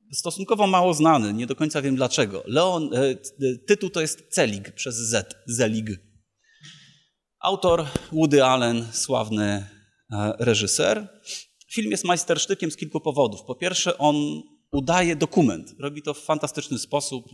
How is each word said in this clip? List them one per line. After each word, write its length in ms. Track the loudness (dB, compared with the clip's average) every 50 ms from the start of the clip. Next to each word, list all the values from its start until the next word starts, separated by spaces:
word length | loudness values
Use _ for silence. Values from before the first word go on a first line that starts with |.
| _ -12 -10
stosunkowo 540 | -8 -6 -6 -6 -6 -2 -2 2 2 4
mało 280 | 4 4 4 4 4 4
znany, 380 | 4 4 6 6 4 4 0 -2
nie 140 | -4 -4
do 100 | -4 -4
końca 260 | -2 -2 -2 -2 -2 0
wiem 140 | 0 0
dlaczego. 460 | 0 0 0 2 0 0 0 -2 -8 -6
Leon, 480 | -2 2 2 2 2 2 0 -2 -2 0
e, 200 | 0 0 0 0
t-, 440 | -4 -10 -18 _ -4 -2 -2 -2 -2 2
tytuł 240 | 0 2 2 2 -4
to 100 | -4 -4
jest 280 | -4 -4 -6 -10 -12 -6
Celig 420 | 0 0 0 0 0 -4 -10 -14 -12
przez 240 | -12 -10 -8 -8
Z, 380 | -6 -4 -2 -2 -2 -2 -4 -14 _ -12
Zelig. 400 | -8 0 0 0 2 0 -2 -4 -6 -8 -10 _ _ _ _ _ _ _ _ _ _ _ _ -20 -20 -20 -20 -20 _ _ _ _ _ _ _ _ _ _ -6 -4
Autor 440 | -2 -2 2 2 2 4 2 0 -2 -6 -8 -8 -4 0
Woody 320 | 2 4 6 6 6 6
Allen, 420 | 6 4 4 2 2 0 -2 -4 -6 -6
sławny, 760 | -6 -4 -2 -2 -2 0 0 0 0 0 0 -2 -4 -6 -10 -18 -20 _ _ _ _ _ -10 -6
e, 200 | -2 -2 -2 -2 0
reżyser. 680 | 2 2 2 2 2 0 0 2 2 2 2 0 -2 -10 -18 _ _ -14 -14 -14 -14 _ _ _ _ -10
Film 200 | -6 -4 -4 -2
jest 140 | -4 -4 0
majstersztykiem 680 | 0 0 0 0 -2 -2 -2 0 -4 -4 -4 -4 -6
z 60 | -6
kilku 240 | -6 -10 -8 -8 -6
powodów. 420 | -4 -2 0 2 2 0 0 -6 -12
Po 80 | -12 -10
pierwsze, 440 | -6 -4 -4 -2 -2 -2 -2 -2 2
on 180 | 2 2 2 2 -2 -4 -6 -10 -12 _ _ _ _ -6 -4
udaje 440 | -4 0 2 2 2 2 2 2
dokument. 580 | 0 0 2 4 4 4 4 4 0 -8 -14 -16 -10
Robi 240 | -10 -10 -10 -8 -8
to 120 | -8 -8
w 60 | -8
fantastyczny 580 | -2 -2 -2 -2 -2 -6 -6 -8 -8 -6 -8 -8
sposób. 480 | -6 -4 -4 -4 -4 -4 -8 -10 -12 -14